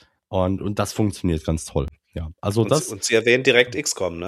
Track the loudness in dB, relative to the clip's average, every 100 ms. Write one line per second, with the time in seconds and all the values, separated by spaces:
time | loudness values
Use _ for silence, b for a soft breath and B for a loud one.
0 | b b _ 0 0 0 -4 -2 -2 0
1 | -2 0 0 0 0 -4 -2 -4 -4 -8
2 | _ -10 -10 -8 -2 0 2 0 -2 -8
3 | 0 2 4 4 6 4 4 -2 -6 -4
4 | -4 -4